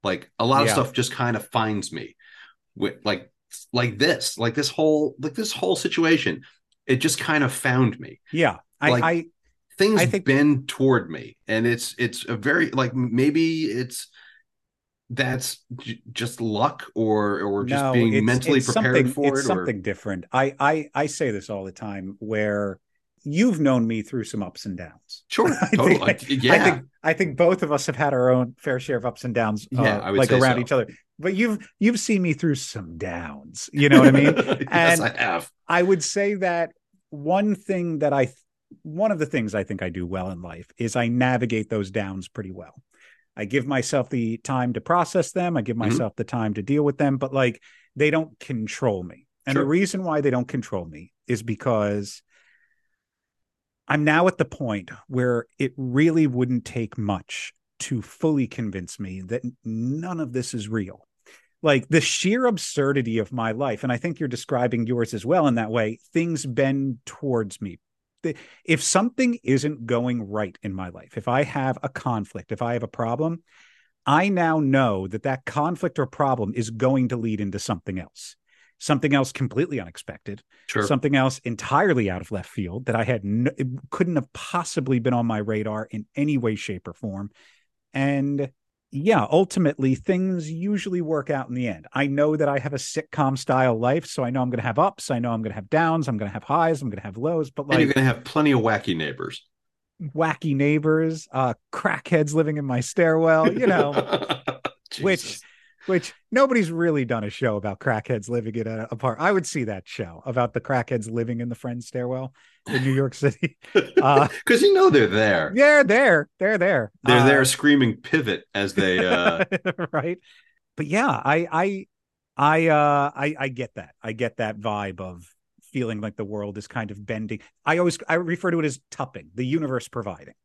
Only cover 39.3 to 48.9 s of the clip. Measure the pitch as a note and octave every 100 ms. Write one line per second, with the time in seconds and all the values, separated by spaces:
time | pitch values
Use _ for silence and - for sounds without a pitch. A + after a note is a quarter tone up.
39.3 | C#3+ A2 G2+ F#2+ G2 F#2 F2 F2 F#2+ F#2
40.3 | F2+ F2 E2+ E2+ _ A#2 B2 A#2 A#2+ B2+
41.3 | B2+ A#2 A2 G#2+ A2 F#2+ G#2 G2 F#2+ F#2
42.3 | - G2 F#2 F2 - _ _ _ _ _
43.3 | - G#2 C3+ B2+ C3+ A#2+ C#3+ A#2+ C3 A2+
44.3 | A2+ - C3 B2 A2+ - F3 E3 F#3+ D#3+
45.3 | F#3+ F3 D#3+ A2 A2+ A2 A#2 A2+ - A2+
46.3 | B2 A2 G#2+ G2 C#3+ C#3+ C#3 C#3+ C3+ C3+
47.3 | C3+ B2+ A#2 _ _ _ - D3+ D#3+ D#3
48.3 | _ - B2 A2 - B2+